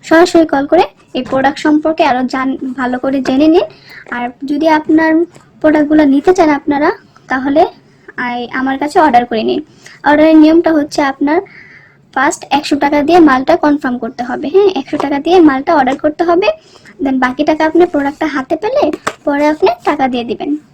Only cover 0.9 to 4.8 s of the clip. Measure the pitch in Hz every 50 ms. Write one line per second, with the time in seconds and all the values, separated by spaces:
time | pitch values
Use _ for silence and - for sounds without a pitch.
0.9 | _ _ _ _ _ 247 254 - - 269 269 277 277 - - 311 302 302 302 311
1.9 | 320 - 339 285 247 247 262 247 - 262 262 269 262 - - 262 247 - 254 247
2.9 | 254 254 - 269 269 277 262 - 262 262 302 311 320 359 539 622 - _ _ -
3.9 | - - - - 262 240 240 240 247 _ 277 269 294 285 320 320 311 311